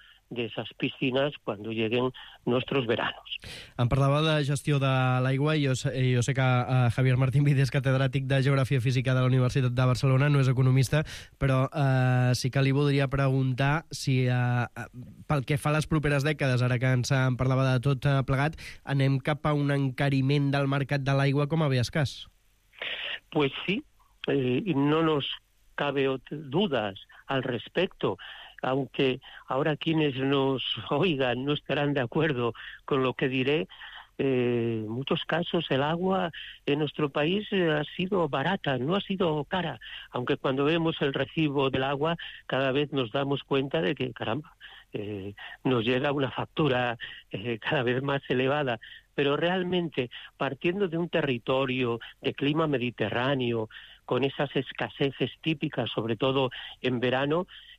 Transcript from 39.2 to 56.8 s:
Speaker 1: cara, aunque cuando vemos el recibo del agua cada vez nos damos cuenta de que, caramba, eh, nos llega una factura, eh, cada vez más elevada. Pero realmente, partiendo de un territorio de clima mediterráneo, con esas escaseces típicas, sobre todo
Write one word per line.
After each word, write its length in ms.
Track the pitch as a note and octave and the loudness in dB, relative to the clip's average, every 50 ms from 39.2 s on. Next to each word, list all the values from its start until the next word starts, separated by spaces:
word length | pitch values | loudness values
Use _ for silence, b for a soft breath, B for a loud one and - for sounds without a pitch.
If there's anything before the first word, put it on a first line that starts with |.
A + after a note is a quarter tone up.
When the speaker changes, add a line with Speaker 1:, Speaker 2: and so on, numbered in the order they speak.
| F#3+ E3 D3+ D3+ C#3 | 0 0 0 -2 -4
Speaker 1:
cara, 340 | - G3 F#3 E3 D#3 B2+ A2 B B B B B B | -4 -4 -4 -4 -4 -8 -10 B B B B B B
aunque 260 | B B2 B2 C#3+ C#3+ | B -6 -2 -2 -2
cuando 260 | - - C#3+ C3 C#3 C#3+ | -2 -2 -2 0 0 2
vemos 300 | D3 E3 E3+ D#3+ E3 D#3 - | 2 2 2 0 0 -2 0
el 120 | D#3+ C#3 C#3 | -2 -2 0
recibo 560 | C3+ C3+ - - D#3+ D#3+ D3 C3+ D3 C3+ C3+ | -2 -4 -4 -2 -2 0 0 0 0 0 0
del 120 | C3 C3 C3+ | 0 -2 -2
agua 320 | C3+ C#3+ C3+ D3 E3 E3+ B B B B B B | -2 -2 -2 -2 -2 -2 B B B B B B
cada 260 | - C3+ C3 C3+ C3+ | -4 -2 0 0 0
vez 220 | B2+ C#3+ D3 C#3+ - | 0 0 -2 -2 -2
nos 180 | C3+ B2 G#2+ | -2 -2 -2
damos 320 | - C#3 C#3+ C#3 C#3+ C3+ - | -2 -2 -2 -2 -2 -4 -2
cuenta 380 | - C#3 C#3 C3 C3+ - D#3+ | -2 0 0 0 0 -2 -2
de 140 | F3 E3+ D3 | 0 0 -2
que, 180 | - B2+ B2 A#2 | -2 -4 -6 -6
caramba, 420 | - A2 G#2 A2+ D3 D3+ - - B B B B B B B - | -6 -4 -4 -4 -4 -6 -10 -18 B B B B B B B -10
eh, 400 | A2+ G2+ G#2 G#2+ G2 F#2+ G2+ G#2 B B B B B B | -8 -8 -8 -8 -8 -8 -10 -12 B B B B B B
nos 200 | C3+ C3 A#2+ G#2+ | 0 0 2 2
llega 280 | A#2+ B2+ B2+ C#3+ D3 C#3 | 2 0 0 0 0 0
una 160 | D3 C3 A#2 | 0 -2 -4
factura, 640 | - - A2+ - - - D#3+ C#3 B2 B2 B2 A#2+ A#2 - B B B B B B | -4 -6 -8 -6 -2 0 2 2 2 2 0 -2 -4 -6 B B B B B B
eh, 260 | - G#2+ G2 B2 A#2 G#2+ | -10 -8 -6 -6 -6 -4
cada 220 | - - D#3 C#3+ A#2+ | -4 -2 -2 0 0
vez 180 | A#2+ B2 C3 C#3 | 0 0 0 0
más 180 | C#3 C#3 C#3 - - | -2 -4 -4 -2 -2
elevada. 500 | C#3 B2+ C3 C3 C#3+ D3+ D3 B2+ A#2 A2 B B B B B B B | 0 2 2 2 0 0 0 -2 -4 -6 B B B B B B B
Pero 200 | - C#3 C#3 C#3+ | -2 0 0 0
realmente, 760 | D3 D#3+ F3 F#3 F#3+ F3+ F3+ F3+ F3+ E3+ D#3 - - B2 A#2 B B B B B | 0 0 0 0 0 -2 0 0 -2 -2 -2 -2 -4 -4 -4 B B B B B
partiendo 500 | - C#3+ C3+ C#3 - - E3+ F3 G3+ G3+ | -6 -4 -4 -4 -2 -2 -2 0 0 -2
de 100 | F3 D#3 | -2 -2
un 120 | E3 F3 E3 | -2 -2 0
territorio 880 | - E3+ D3 C3+ B2+ A#2 - - C3 C3 C3+ B2+ B2+ C3 B2+ A#2 A#2 A2+ B B B B | 0 0 0 0 -2 -2 -2 0 0 0 0 0 0 0 0 0 -2 -4 B B B B
de 120 | - B2+ G#2+ | -6 -6 -4
clima 320 | - C#3 C#3+ D3+ D#3+ D#3+ | -2 0 0 2 2 2
mediterráneo, 1000 | D3+ C#3+ A#2 B2 B2 G#2+ - A#2 G2 - A#2 B2 C3+ C#3+ C3 B2 A#2+ A#2 A2+ A2 - B B B B B B B | 2 0 0 -2 -4 -4 -4 -4 -2 -2 0 0 0 0 0 0 0 -2 -2 -4 -6 B B B B B B B
con 180 | - B2 B2 C3+ | -2 -2 0 0
esas 320 | C#3 - - D3 C3+ - | 0 -2 -2 -4 -2 -2
escaseces 760 | D3 C3 - - - B2 G#2+ - - D3 C#3 - - C#3 A#2+ - - | -4 -4 -4 -6 -8 -8 -6 -2 -2 -2 -2 0 -2 -4 -4 -6 -6
típicas, 480 | - D#3+ D#3+ D3 D#3+ D3 - C3 A#2+ G#2 | -4 -4 -2 -2 -4 -4 -2 -4 -4 -4
sobre 260 | - B2 G#2+ A2+ A#2 | -4 -4 -2 -2 -2
todo 320 | - C#3 C3 C3 C#3 C3 B2 B B B B B B | 0 0 0 2 2 0 -2 B B B B B B